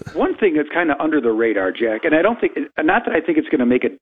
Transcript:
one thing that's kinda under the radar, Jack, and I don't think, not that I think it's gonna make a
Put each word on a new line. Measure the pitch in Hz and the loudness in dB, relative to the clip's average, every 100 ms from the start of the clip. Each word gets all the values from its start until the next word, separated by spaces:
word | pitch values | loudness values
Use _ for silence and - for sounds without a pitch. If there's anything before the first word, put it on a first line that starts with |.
| - | -10
one | - 320 - | -2 -2 0
thing | 208 151 | 0 2
that's | 147 | -2
kinda | 165 175 143 | -2 -2 0
under | 156 151 | 0 0
the | 117 | 0
radar, | 110 117 101 95 | 2 2 2 -2
Jack, | 92 117 107 165 | -2 -2 -2 0
and | 156 | 2
I | |
don't | 185 233 | 2 0
think, | 180 - 277 - | -2 -2 -6 -2
not | 156 196 180 | 0 0 0
that | |
I | 165 | -2
think | 160 156 | 0 0
it's | 151 | 0
gonna | 147 120 | 0 2
make | 127 | 2
a | - - | 0 -2